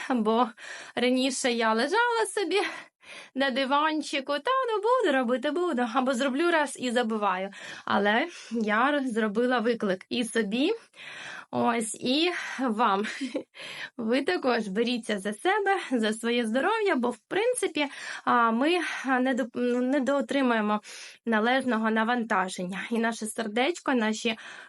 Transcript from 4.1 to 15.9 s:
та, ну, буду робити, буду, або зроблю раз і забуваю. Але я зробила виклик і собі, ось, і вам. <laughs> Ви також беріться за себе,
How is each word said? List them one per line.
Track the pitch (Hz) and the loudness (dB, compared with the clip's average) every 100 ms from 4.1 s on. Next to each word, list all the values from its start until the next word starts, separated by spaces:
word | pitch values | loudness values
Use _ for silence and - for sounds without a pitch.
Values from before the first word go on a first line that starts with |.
| 285 269 | -4 -2
та, | 294 440 523 480 | -2 0 0 0
ну, | 427 | 0
буду | 427 508 359 262 | 2 4 4 2
робити, | 240 254 294 | 2 0 0
буду, | 320 359 240 240 | 0 0 0 0
або | 262 254 | 0 0
зроблю | 240 277 262 349 | 0 0 2 2
раз | 320 277 - | 2 0 -2
і | 247 | -2
забуваю. | 233 226 220 208 185 196 196 - - | 0 0 0 0 0 -4 -10 -14 -10
Але | - 220 202 226 349 - - | -2 2 4 2 0 -6 -6
я | 226 208 214 269 294 262 | -4 0 2 2 2 0
зробила | 220 220 208 247 247 | 0 0 2 2 2
виклик | 214 226 208 185 - | 0 0 -2 -2 -4
і | 247 | -4
собі, | 233 226 202 233 330 453 - - - - - - - | -2 -2 0 0 0 0 -8 -20 -18 -14 -14 -14 -6
ось, | 247 240 233 226 | 0 0 0 -4
і | - 240 294 349 339 - - | -4 -2 0 0 -2 -6 -4
вам. | 262 208 226 196 220 - 254 - - | -2 2 2 2 0 -6 -6 -6 -10
<laughs> | - - - - - | -14 -14 -12 -12 -6
Ви | 220 262 | 0 0
також | 285 359 254 233 208 | 2 0 2 0 0
беріться | 202 233 240 - 202 | -2 0 -2 -2 -4
за | 202 | -4
себе, | 214 359 415 392 381 - | -2 0 2 2 0 0